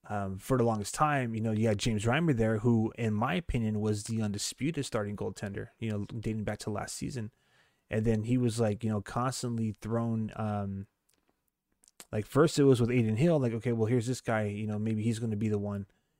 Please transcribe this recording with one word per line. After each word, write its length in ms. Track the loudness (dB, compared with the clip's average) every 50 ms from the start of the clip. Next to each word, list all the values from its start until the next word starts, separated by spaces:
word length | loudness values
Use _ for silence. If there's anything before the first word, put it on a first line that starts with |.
| _
um, 300 | -6 -6 -4 -4 -4 -6
for 200 | -8 -2 0 2
the 60 | 4 4
longest 300 | 4 2 0 -4 -6 -2
time, 420 | 0 0 2 2 0 -2 -2 -2
you 60 | -2
know, 100 | 0 0
you 160 | 2 2 2
had 120 | 2 2 2
James 260 | 0 0 0 2 2
Reimer 300 | 2 2 2 2 2 2
there, 240 | 2 2 2 2 2
who, 340 | 4 4 4 4 2 0 -2
in 160 | -2 -2 0 0
my 200 | 0 0 0 0
opinion, 460 | -2 -2 -2 -2 0 0 0 0 0
was 220 | 0 0 0 -2 -2
the 180 | -4 -2 -2
undisputed 640 | -2 -2 -2 -4 -6 -6 -6 _ -4 -2 -2 -4 -6
starting 300 | -2 -2 -4 -2 -4 -4
goaltender, 540 | -6 -6 -6 -6 -6 -8 -8 -6 -8 -10 -12 _ _
you 120 | -4 -4
know, 140 | -2 -2 -4
dating 380 | -6 -8 -6 -4 -4 -4 -2 -4
back 160 | -4 -6 -6
to 100 | -6 -6
last 260 | -6 -6 -6 -8 -8
season. 360 | -8 -8 -6 -6 -6 -8 -10 _ _ _ _ _ _ _ _ _ _ _ _
And 160 | -4 0 2
then 180 | 2 2 2 2
he 140 | 0 2
was, 220 | 2 2 0 2 2
like, 240 | 0 0 0 0 -2
you 60 | -2
know, 120 | -2 -2
constantly 760 | -4 -4 -4 -2 -2 -2 -4 -4 -4 -4 -2 -2 -2 -4 -4 _
thrown, 500 | -6 -2 -2 -2 0 0 -2 -2 -2 -4 -6
um, 520 | -6 -4 -2 -2 -2 -4 -4 -6 -8 -10 _ _ _ _ _ _ _ _ _ _ _ _ _ _ _ _ _ _ _ _ -20 _ _ -16 _
like, 140 | -6 -6 -6
first 340 | 0 4 4 4 6 6 6
it 40 | 8
was 160 | 8 8 6
with 120 | 4 2
Adin 260 | 4 2 4 2 2
Hill, 220 | 4 4 4 4 4
like, 140 | 2 0 -2
"Okay, 200 | -2 -2 -2 0
well, 140 | 2 2
here's 200 | 2 2 2 2
this 140 | 0 -4 -4
guy, 220 | _ -2 0 0 0
you 240 | -2 -4 -4 -4
know, 100 | -4 -2 -2
maybe 240 | 0 0 0 0 0
he's 160 | 0 0 0
gonna 160 | -2 -2 -2
be 140 | 0 0 0
the 80 | 0
one." 300 | 0 -2 -2 -4 -6 -6 _ _ _ _ _ _